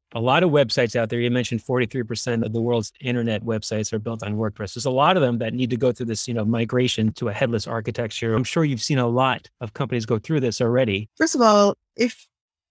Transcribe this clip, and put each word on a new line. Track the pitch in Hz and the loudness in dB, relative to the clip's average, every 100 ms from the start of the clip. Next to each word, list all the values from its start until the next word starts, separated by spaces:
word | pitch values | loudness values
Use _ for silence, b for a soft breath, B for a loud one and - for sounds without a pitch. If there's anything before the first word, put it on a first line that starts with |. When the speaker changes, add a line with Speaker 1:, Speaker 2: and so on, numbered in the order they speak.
| _ | _
Speaker 1:
a | 117 | -4
lot | 120 147 | 2 4
of | 180 | 4
websites | 147 123 - 117 | 4 2 2 0
out | 120 113 | 0 -2
there. | 120 | 0
You | 120 | 0
mentioned | 123 117 117 | 0 -2 -4
forty-three | - 127 113 131 | -2 -2 0 -2
percent | 113 113 123 117 | -6 -6 -2 -2
of | 110 | -2
the | 113 | -2
world's | 117 120 107 - | 0 0 -2 -6
internet | 127 120 117 107 | -4 -2 -2 -2
websites | 113 110 - 110 107 | -2 -4 -4 -4 -4
are | 110 | -6
built | 117 113 | -6 -6
on | 101 104 | -6 -4
WordPress. | 110 - 101 | -4 -4 -10
There's | 120 | -6
a | 131 | -2
lot | 127 156 185 | 2 4 4
of | |
them | 127 117 | 2 2
that | 117 | -2
need | 120 123 | -2 -2
to | 120 | 0
go | 127 | 0
through | 113 117 | 0 -4
this, | 107 - | -6 -4
you | |
know, | 117 | -2
migration | 107 117 113 127 123 - 110 | 0 0 0 2 0 0 -2
to | - 117 | -2 -6
a | |
headless | 107 127 113 117 | -2 -2 -2 -4
architecture. | 113 110 117 113 - 113 | -4 -4 -4 -6 -4 -2
I'm | 113 | 0
sure | 123 170 | 0 0
you've | 151 123 | 0 0
seen | - 135 | -2 0
a | 120 | 2
lot | 120 131 120 - _ | 2 2 0 -6 _
of | 120 | -10
companies | - 127 123 110 | -6 -4 -4 -2
go | 110 | -2
through | - 156 | 0 0
this | 123 - | 0 0
already. | 117 123 117 98 107 - | 2 2 2 0 -2 -2
Speaker 2:
First | 320 | 0
of | 277 | 4
all, | 226 208 202 - _ - | 6 6 6 2 _ -2
if | 233 - _ _ _ _ _ | -2 -2 _ _ _ _ _